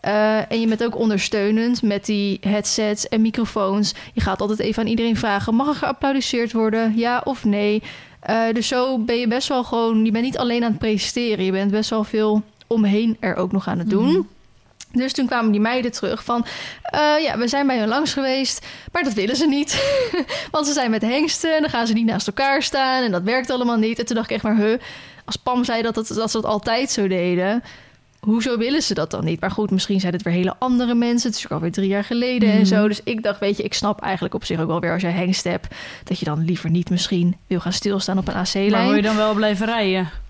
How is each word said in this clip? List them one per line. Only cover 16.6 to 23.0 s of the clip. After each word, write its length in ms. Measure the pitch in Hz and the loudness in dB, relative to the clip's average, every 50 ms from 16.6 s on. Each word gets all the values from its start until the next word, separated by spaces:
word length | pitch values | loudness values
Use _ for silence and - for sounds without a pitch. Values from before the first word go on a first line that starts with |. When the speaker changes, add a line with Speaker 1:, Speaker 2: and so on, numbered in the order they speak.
| - - - - - | -12 -12 -14 -12 -10
Speaker 1:
"Eh, 160 | - - - 302 302 302 311 330 | -4 0 2 4 4 4 4 2
ja, 140 | 277 - | 0 0
we 100 | 214 240 | 0 -2
zijn 200 | 240 277 277 285 | 0 0 2 2
bij 120 | 269 254 233 | 2 2 2
hun 80 | 214 | 0
langs 260 | 214 226 277 311 - - | 0 0 0 0 0 -2
geweest, 520 | 277 269 262 262 269 269 240 - - - - - - - - | -2 -2 0 0 0 -2 -2 -4 -6 -10 -14 -18 -18 -18 -6
maar 120 | - 339 285 | -4 -2 -2
dat 100 | 269 208 | 0 0
willen 220 | 214 185 214 269 | 0 -2 0 0
ze 120 | 254 320 | 2 2
niet." 360 | 320 277 285 294 285 - - 539 554 571 539 508 466 | 2 2 2 0 -2 0 0 2 2 2 2 0 0
<laughs> 400 | 403 359 269 - 523 587 - - | -2 -4 -4 -4 -6 -8 -8 -4
Want 160 | - 311 294 | -2 -2 0
ze 60 | 285 285 | 0 0
zijn 180 | 294 254 233 | 0 0 0
met 100 | 220 220 | 0 0
hengsten 540 | 220 226 247 294 311 311 - - - 330 320 | 0 0 0 0 0 0 -2 -2 0 0 2
en 60 | 311 | 2
dan 80 | 302 302 | 0 0
gaan 180 | - 240 233 | 0 -2 0
ze 60 | 226 214 | 2 2
niet 120 | 226 233 | 2 2
naast 220 | 220 - 214 - | 2 0 0 -4
elkaar 360 | - - - 277 277 277 277 269 | -4 -2 0 0 2 2 2 0
staan... 400 | - - 269 269 262 262 262 | 0 0 0 2 2 2 2